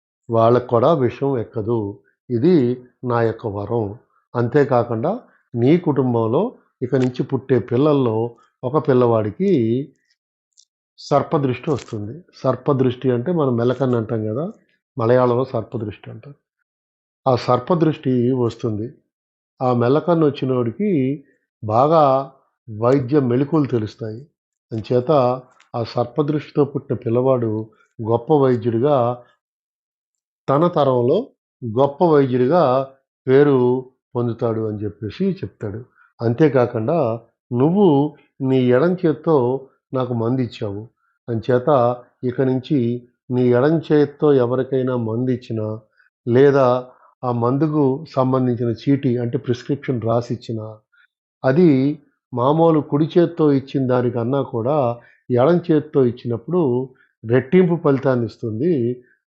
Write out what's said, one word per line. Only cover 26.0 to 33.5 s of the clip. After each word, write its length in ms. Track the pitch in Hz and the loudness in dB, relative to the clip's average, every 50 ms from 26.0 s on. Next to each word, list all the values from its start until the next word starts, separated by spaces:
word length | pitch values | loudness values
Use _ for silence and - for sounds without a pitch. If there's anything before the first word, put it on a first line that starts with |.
| 120 120 - 156 151 143 151 147 139 - - 151 143 | -4 -2 -2 -2 -2 -2 -2 -4 -6 -8 -4 -4 -4
పుట్టిన 320 | - - 127 - - 127 107 | -2 -4 -8 -6 -6 -8 -6
పిల్లవాడు 720 | - 117 113 120 127 135 131 123 117 110 107 107 110 110 _ _ _ _ _ - 113 107 | -4 -2 -2 0 2 2 0 0 0 -2 -4 -6 -8 -10 _ _ _ _ _ -10 -4 -2
గొప్ప 240 | 117 - 147 - 156 | -2 -2 0 0 2
వైద్యుడిగా, 920 | 143 135 131 127 120 107 120 110 113 123 147 147 131 117 120 123 - - _ _ _ _ _ _ _ _ _ _ _ _ _ _ _ _ _ _ _ _ _ _ _ _ - | 4 4 2 2 0 0 -2 -2 0 0 2 2 2 2 0 -2 -6 -12 _ _ _ _ _ _ _ _ _ _ _ _ _ _ _ _ _ _ _ _ _ _ _ _ 0
తన 180 | 135 147 170 175 | 2 2 2 2
తరంలో 600 | 175 160 143 135 127 123 120 120 156 208 269 - _ _ _ _ _ _ 127 117 104 123 | 2 2 2 2 2 2 2 2 0 0 -2 -6 _ _ _ _ _ _ -12 -6 0 0
గొప్ప 240 | 139 139 143 - 185 | 0 0 2 0 2
వైద్యుడిగా 880 | 170 156 143 139 127 123 123 127 127 165 180 156 127 127 135 135 135 - _ _ _ _ _ _ 131 | 4 4 4 4 2 2 0 2 2 4 2 2 2 2 0 -2 -4 -10 _ _ _ _ _ _ 2
పేరు 580 | 131 139 147 147 | 4 6 6 6